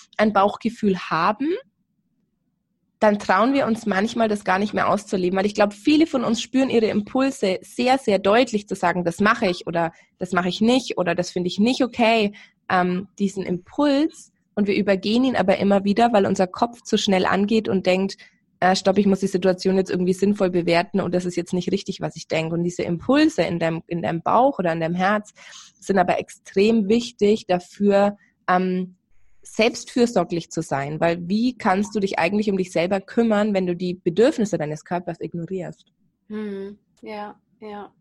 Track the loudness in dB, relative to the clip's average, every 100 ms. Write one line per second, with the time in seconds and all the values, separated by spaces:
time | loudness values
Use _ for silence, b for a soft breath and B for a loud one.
0 | B 0 2 4 2 0 -6 -2 0 0
1 | -2 0 0 0 -4 -4 -8 _ _ _
2 | _ _ _ _ _ _ _ _ _ _
3 | 2 2 0 2 2 2 0 -2 -2 -2
4 | -2 -2 -2 -2 -2 -2 -2 -2 0 -2
5 | -2 -2 0 0 0 0 0 0 2 2
6 | 2 0 -2 -4 -2 0 2 2 2 0
7 | -2 0 0 0 -2 -2 -6 -2 0 2
8 | 2 0 4 4 2 -2 -6 -2 0 0
9 | -2 0 2 2 0 -2 -4 -4 -4 b
10 | b _ -4 -2 -2 0 2 2 0 -2
11 | 0 -2 -4 -4 -4 0 0 2 -2 2
12 | 2 2 0 -4 B _ -2 0 0 -2
13 | -6 -4 -4 -4 -6 -6 -6 0 2 2
14 | 0 -4 -20 _ _ -2 0 0 0 0
15 | 0 0 2 2 2 2 2 2 2 2
16 | 2 4 2 0 -2 -2 -4 -4 -4 -2
17 | 2 2 2 0 0 0 0 0 0 0
18 | -2 -6 b b _ _ 0 2 2 2
19 | 2 2 0 0 0 0 0 0 0 0
20 | 0 0 0 2 0 0 2 0 0 -2
21 | -2 -2 -2 -6 -4 -4 -2 -4 -4 -8
22 | -8 -10 -6 -4 -2 -2 -2 -4 -4 -4
23 | 0 2 2 2 -2 0 -2 -2 -6 -6
24 | -4 -2 2 2 2 0 -2 -2 -2 -2
25 | 0 -2 -6 B B B B B -2 0
26 | 2 0 -4 -16 -4 2 4 2 2 0
27 | 0 0 2 2 0 -4 -4 -2 2 4
28 | 2 -2 b b 0 0 0 -2 -6 -12
29 | _ -20 -20 -20 -8 0 0 0 -4 0
30 | 2 2 0 -4 -6 -8 -4 -4 -4 -2
31 | 0 0 -2 -2 -2 -2 0 0 0 -2
32 | -2 -2 0 0 0 -2 -2 -2 -2 -2
33 | -2 -2 2 2 0 0 -2 -4 -6 -4
34 | -2 2 2 2 -2 -2 -4 -8 -6 -6
35 | -6 -10 -10 -10 -8 -8 -10 -14 _ _
36 | _ _ -14 -10 -8 -10 -12 -16 _ _
37 | -14 -12 -12 -14 _ _ -16 -14 -16 _